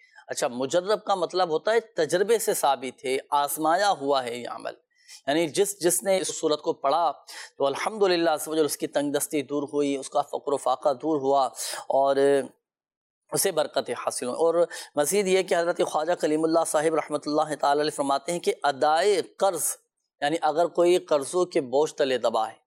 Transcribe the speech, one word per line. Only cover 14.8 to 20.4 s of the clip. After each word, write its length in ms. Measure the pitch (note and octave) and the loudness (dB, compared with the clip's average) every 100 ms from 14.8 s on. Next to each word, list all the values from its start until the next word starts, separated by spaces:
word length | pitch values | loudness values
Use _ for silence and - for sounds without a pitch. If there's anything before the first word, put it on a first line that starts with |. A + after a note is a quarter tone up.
| - - | -6 -2
مزید 320 | D3 G3 F#3+ | 0 0 2
یہ 160 | F#3 | 2
کہ 120 | F3+ F3+ | 2 0
حضرت 240 | E3+ F3 F3 | 2 0 0
خواجہ 260 | D#3+ D#3+ | 0 -2
کلیم 300 | F3 D#3+ D#3 | 0 0 2
اللہ 200 | D#3+ E3 D#3 | 2 2 2
صاحب 280 | D#3 D#3 D#3 | 2 2 0
رحمۃ 280 | - D3 D3+ | -2 -4 -2
اللہ 280 | D3+ D3+ D3 | 0 0 0
تعالی 260 | C#3+ D3 | 2 2
علیہ 140 | D3+ D3 | 0 -2
فرماتے 360 | C#3 C#3 - | -2 -2 -2
ہیں 80 | F3 | -4
کہ 140 | G3+ - | -2 0
ادائے 580 | D3 C#3 D3+ D#3 G3 F#3+ - - | -2 2 2 4 4 2 0 -2
قرض، 260 | G3 E3+ - - _ _ _ _ | 0 0 -4 -8 _ _ _ _
یعنی 160 | C#3+ D#3+ | -4 -2